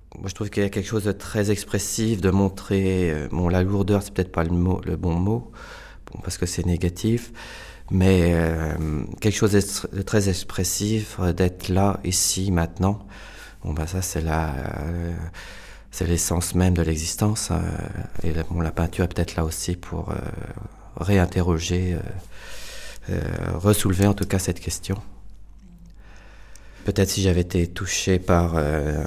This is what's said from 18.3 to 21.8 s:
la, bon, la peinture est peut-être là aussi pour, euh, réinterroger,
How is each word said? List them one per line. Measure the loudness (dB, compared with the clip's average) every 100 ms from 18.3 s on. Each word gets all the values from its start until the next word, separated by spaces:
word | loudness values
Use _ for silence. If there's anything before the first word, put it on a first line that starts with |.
la, | 0
bon, | 0 -2
la | -2
peinture | 0 0 0
est | 0
peut-être | 0 -2 0
là |
aussi | -2 -2 -4 -6
pour, | -6 -8 -6
euh, | -6 -6 -8 -10 -10 -12 -14 -14 -4
réinterroger, | 4 6 6 4 2 2 2 0